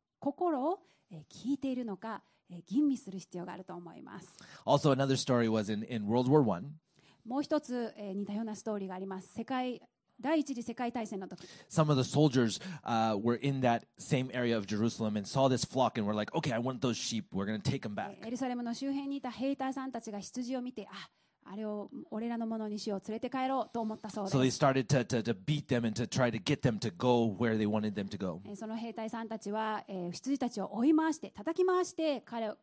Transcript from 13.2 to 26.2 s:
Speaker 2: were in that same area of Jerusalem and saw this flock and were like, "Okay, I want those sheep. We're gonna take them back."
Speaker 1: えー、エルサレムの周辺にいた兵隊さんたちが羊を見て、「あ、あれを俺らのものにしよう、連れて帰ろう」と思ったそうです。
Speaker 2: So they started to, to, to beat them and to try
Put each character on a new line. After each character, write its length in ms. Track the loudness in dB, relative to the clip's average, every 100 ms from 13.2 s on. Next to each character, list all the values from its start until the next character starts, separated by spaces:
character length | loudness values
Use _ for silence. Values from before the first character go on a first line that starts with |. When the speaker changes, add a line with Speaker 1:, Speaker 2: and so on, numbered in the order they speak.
Speaker 2:
were 160 | 2 2
in 160 | 0 2
that 200 | 4 2 0 -10
same 320 | 0 0 0
area 260 | 0 2 2
of 80 |
Jerusalem 520 | 0 2 0 2 -2 -2
and 60 | -2
saw 220 | 4 4
this 180 | 4 0
flock 320 | 2 2 2
and 100 | 0
were 60 |
like, 180 | 0 0 -2
"Okay, 180 | 0
I 60 | -2
want 180 | -2 -2
those 160 | -2
sheep. 300 | -2 -2 -6 -4
We're 140 | -4 -2
gonna 140 | -2
take 200 | -2 -2
them 160 | -4 -6
back." 160 | -8 -8
Speaker 1:
え 40 |
ー、 40 | -10
エ 20 |
ル 60 | -6
サ 100 | -4
レ 80 |
ム 80 | -4
の 100 | -6
周 180 | -6 -4
辺 160 | -4 -4
に 80 | -6
い 40 |
た 120 | -8
兵 240 | -4 -4 -2
隊 180 | -4
さ 100 | -4
ん 60 | -6
た 100 | -8
ち 120 | -8
が 80 | -8
羊 360 | -8 -6 -4 -4
を 60 |
見 100 | -6
て、 160 | -10 -12
「あ、 200 | -14 -16 _ _ _ -14
あ 60 |
れ 100 | -8
を 260 | -6 -6 -8 -12 -8
俺 180 | -6 -4
ら 100 | -4
の 80 | -4
も 120 | -4
の 80 | -4
に 120 | -4
し 100 | -4
よ 60 | -4
う、 60 | -4
連 100 | -6
れ 40 |
て 80 | -4
帰 180 | -2 0
ろ 200 | 0 -2
う」 20 |
と 60 | -4
思 140 | -4
っ 40 | -4
た 100 | -8
そ 140 | -6
う 20 |
で 60 | 0
す。 60 | 4
Speaker 2:
So 40 |
they 60 | 4
started 400 | 4 4 4 4
to, 180 | 2
to, 180 | 4 0
to 140 | 0 -2
beat 220 | 0 -2 2
them 200 | 2 2
and 140 | 0
to 80 | -2
try 220 | 2